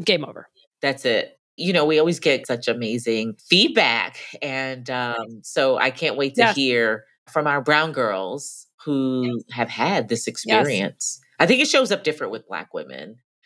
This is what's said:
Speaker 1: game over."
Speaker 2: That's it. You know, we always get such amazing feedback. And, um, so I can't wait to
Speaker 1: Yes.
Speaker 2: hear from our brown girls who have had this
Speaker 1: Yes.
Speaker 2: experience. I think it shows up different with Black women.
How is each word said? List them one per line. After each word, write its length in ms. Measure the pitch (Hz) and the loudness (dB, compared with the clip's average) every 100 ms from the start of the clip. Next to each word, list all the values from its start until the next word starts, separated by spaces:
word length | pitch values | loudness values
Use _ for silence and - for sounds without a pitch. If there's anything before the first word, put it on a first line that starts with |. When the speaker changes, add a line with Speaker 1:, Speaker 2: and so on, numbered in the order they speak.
Speaker 1:
game 200 | 175 175 | 0 0
over." 240 | 147 92 - _ _ - | 0 -12 -20 _ _ -4
Speaker 2:
That's 240 | 139 131 127 | -4 -2 0
it. 320 | 107 - _ _ - | 0 0 _ _ -6
You 160 | 175 | 0
know, 120 | 175 151 | 2 4
we 140 | 151 | 4
always 200 | 165 170 | 4 2
get 280 | 156 131 - | 2 2 0
such 200 | 120 120 | -4 -2
amazing 680 | 117 110 117 117 113 113 107 - | -2 -2 -4 -2 -2 -2 -8 0
feedback. 720 | 180 277 226 139 117 87 - - - | 2 4 2 2 0 -2 -8 -18 -10
And, 480 | 143 131 131 127 123 | -8 -6 -6 -8 -8
um, 520 | 127 120 117 113 110 | -6 -4 -6 -8 -14
so 340 | - - 135 123 | -6 0 2 4
I 140 | 131 | 2
can't 240 | - 156 120 | 0 -2 0
wait 200 | 135 233 | -2 4
to 60 | |
Speaker 1:
Yes. 140 | 233 143 | 2 4
Speaker 2:
hear 500 | 135 120 113 110 - _ - | 2 4 2 0 -6 _ -6
from 160 | 160 147 | -2 0
our 140 | 143 | 0
brown 300 | 131 151 160 | 2 2 2
girls 720 | 139 113 95 92 139 - - - _ | 0 -2 0 -4 -6 -10 -16 -20 _
who 600 | 151 139 131 131 123 120 - | -2 0 0 0 -2 -4 -8
have 180 | 120 117 | -4 -4
had 380 | - 147 180 110 | -2 0 0 0
this 120 | 117 | -4
Speaker 1:
Yes. 60 | - | -4
Speaker 2:
experience. 920 | - 220 220 151 101 98 - - - _ - | -8 0 2 2 0 -2 -4 -8 -8 _ 0
I 80 | 175 | 4
think 160 | 254 | 4
it 60 | 302 | 4
shows 240 | 285 226 | 2 2
up 120 | 196 | 0
different 280 | 151 151 104 | -2 -4 -6
with 160 | 113 - | -8 -8
Black 260 | 87 80 | -12 -8
women. 440 | 87 67 65 87 117 _ _ | -10 -10 -14 -16 -18 _ _